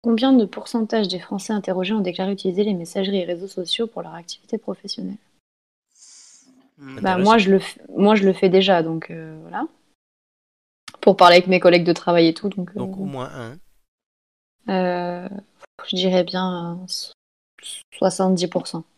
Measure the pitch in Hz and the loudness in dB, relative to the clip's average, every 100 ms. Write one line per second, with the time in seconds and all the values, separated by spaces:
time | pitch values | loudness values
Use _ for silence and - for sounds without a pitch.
0 | 233 226 262 262 202 - - 233 220 226 | 0 0 4 4 2 -4 -8 -6 -2 -2
1 | 196 180 - 202 - 214 190 185 185 220 | -2 -6 -8 -10 -6 -6 -4 -4 -2 -2
2 | 185 170 190 196 190 180 208 185 165 202 | -2 -4 -6 -4 -4 -2 -2 -2 -6 -6
3 | 190 196 175 175 190 - 175 - 233 - | -2 -2 -4 -8 -8 -10 -8 -6 -6 -8
4 | 170 165 170 - _ 220 - 190 196 - | -14 -16 -18 -20 _ -10 -8 -12 -12 -10
5 | 190 202 _ _ _ _ _ _ _ _ | -10 -12 _ _ _ _ _ _ _ _
6 | - - - _ _ _ _ _ 139 131 | -20 -20 -20 _ _ _ _ _ -18 -4
7 | 202 185 196 226 190 190 - - - - | -2 2 6 6 6 2 2 -16 -10 2
8 | 202 214 196 185 190 185 190 180 160 165 | 4 6 4 2 4 4 4 2 2 -4
9 | - 165 160 156 165 185 302 _ _ _ | -8 -16 -16 -18 -12 -10 -10 _ _ _
10 | _ _ _ _ _ _ _ _ - _ | _ _ _ _ _ _ _ _ -20 _
11 | - 196 175 175 185 185 180 175 170 170 | 2 6 8 8 6 4 6 4 2 -2
12 | - 175 165 165 202 190 180 208 190 190 | 0 4 4 2 -6 -6 -10 -8 -10 -8
13 | 196 135 127 139 113 147 - _ _ _ | -10 -8 -10 -10 -14 -16 -20 _ _ _
14 | _ _ _ _ _ _ - 190 180 175 | _ _ _ _ _ _ -6 -2 -2 -2
15 | 175 175 185 196 _ _ - - - 185 | -6 -8 -12 -16 _ _ -20 -20 -8 -2
16 | 185 185 170 185 185 180 170 175 185 - | 0 0 0 -4 -4 -6 -8 -12 -12 -12
17 | - _ _ _ _ _ - - _ - | -12 _ _ _ _ _ -20 -20 _ -2
18 | 185 180 185 185 175 175 - 170 160 | -2 0 0 0 -2 -6 -8 -12 -14